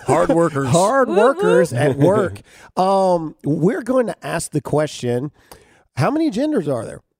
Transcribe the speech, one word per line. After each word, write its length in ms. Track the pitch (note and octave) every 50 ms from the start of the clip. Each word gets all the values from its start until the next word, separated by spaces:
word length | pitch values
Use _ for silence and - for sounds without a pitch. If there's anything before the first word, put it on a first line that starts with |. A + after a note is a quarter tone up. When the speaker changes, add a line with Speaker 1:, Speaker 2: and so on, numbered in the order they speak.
| -
Speaker 1:
Hard 240 | - C#3 D#3+ F3+ F3
workers. 380 | C4+ E3+ E3+ E3 D#3 C#3 C3+
Speaker 2:
<laughs> 20 | B2+
hard 400 | C3 E3 F#3 G#3 C4 C4+ B3+ C4
Speaker 3:
Woo, 80 | E3+
Speaker 2:
workers 560 | G3 A3 C4 C#4+ F4 G#4 - - - - - B2+
Speaker 3:
woo. 40 |
Speaker 2:
at 200 | B2+ D3+ C#3+ B2+
work. 420 | C#3 C#3+ F3 G3+ A3 G3 - G2+ G2+ - _ - - - - -
Um, 580 | - F#3 F#3+ G3 F#3+ F#3+ F#3 F3+ E3+ D#3+ D3+ - _ -
we're 400 | C#3 D3+ - D3 F#3+ C4+ F#4 A#3+
going 240 | G#3+ B3+ C4 A#3+
to 80 | G3 - - -
ask 260 | C#3+ D#3 E3+ - -
the 100 | - D3
question, 720 | - - - D3 D#3 D3 - - - A#2+ A#2+ B2 C3+ D3 - _ _ - - - _ _ _ _ _ _ _
how 120 | B2 D3 G3
many 200 | C#4 D#4+ E4 D4+
genders 400 | F#3+ G#3+ C#4+ D#4 D4+ A#3 D3+ C#3+
are 160 | C3+ A2+ -
there? 160 | - - - - _ _